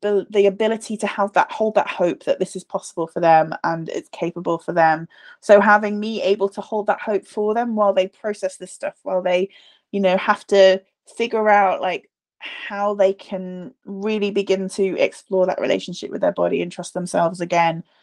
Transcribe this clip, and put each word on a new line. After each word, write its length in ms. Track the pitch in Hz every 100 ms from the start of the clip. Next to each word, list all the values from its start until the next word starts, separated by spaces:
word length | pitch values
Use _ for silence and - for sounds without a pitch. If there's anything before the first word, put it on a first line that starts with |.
the, 260 | 208 202 -
the 160 | 214 202
ability 500 | 196 220 220 - 214
to 100 | 202
have 260 | - 202
that, 160 | 180 -
hold 240 | - 220 214
that 120 | -
hope 360 | - 180 -
that 160 | - -
this 160 | 180 185
is 80 |
possible 420 | - 190 - - 165
for 140 | -
them 340 | 170 160 156 156
and 260 | 160 165 160
it's 200 | - -
capable 500 | - 170 175 180 165
for 140 | -
them. 340 | 175 160 160 165 _ - -
So 200 | - 202
having 400 | 208 208 208 208
me 200 | 214 220
able 260 | 185 208 196
to 100 | 208
hold 260 | - 214 214
that 140 | -
hope 260 | - 196 -
for 280 | - 214
them 220 | 220 240 214
while 160 | 202
they 160 | 190 190
process 480 | _ 220 208 185 -
this 160 | 185
stuff, 220 | - - -
while 180 | 190 185
they, 280 | 180 180 190 - - _ _
you 80 | 202
know, 160 | 190 190
have 280 | - 208 -
to 340 | 202 190 190 _ _ _ -
figure 320 | 226 220 214
out, 320 | 208 196 175
like, 280 | 185 170 _ _ _ _
how 520 | - - - 202 202
they 180 | 208 196
can 640 | 196 - 190 185 180 175 _
really 460 | - 196 214 214 202
begin 360 | 202 196 190 190
to 320 | - 196 -
explore 460 | - - - 185
that 160 | 185 -
relationship 500 | - 185 - 170 -
with 120 | -
their 100 | 185
body 300 | 175 175 170
and 100 | 175
trust 220 | - 175
themselves 460 | 180 180 175 170 180
again 440 | 175 170 165 165 - _